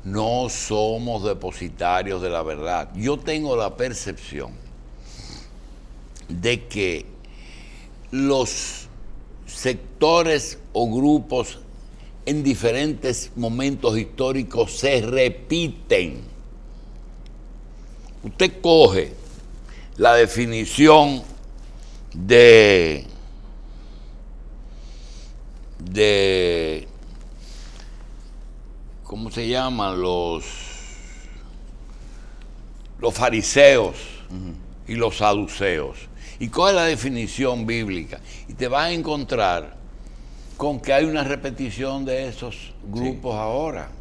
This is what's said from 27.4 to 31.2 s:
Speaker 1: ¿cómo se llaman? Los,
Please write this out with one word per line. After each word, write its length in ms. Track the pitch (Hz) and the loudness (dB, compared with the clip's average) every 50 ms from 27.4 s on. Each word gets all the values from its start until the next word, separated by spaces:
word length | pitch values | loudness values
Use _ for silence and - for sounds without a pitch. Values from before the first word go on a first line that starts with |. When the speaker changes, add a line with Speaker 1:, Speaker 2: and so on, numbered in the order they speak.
| - - - - - - - - - - - - - - - - - - - - - - - - - - - - - - - - - | -16 -16 -16 -16 -16 -16 -16 -16 -16 -16 -16 -16 -16 -16 -16 -16 -16 -16 -16 -16 -16 -16 -16 -16 -16 -16 -16 -16 -16 -16 -16 -16 -14
Speaker 1:
¿cómo 260 | - - 107 113 110 | -12 -10 -10 -10 -8
se 180 | - 117 117 113 | -6 -4 -2 0
llaman? 520 | 123 127 131 131 127 113 101 98 92 90 | 0 0 0 -2 -2 -2 -2 -2 0 0
Los, 440 | 90 90 90 90 87 87 85 78 - - - - - - - - - - - - - - - - | 0 0 0 0 0 -2 -2 -4 -6 -10 -12 -12 -12 -12 -14 -14 -14 -16 -16 -16 -16 -16 -16 -16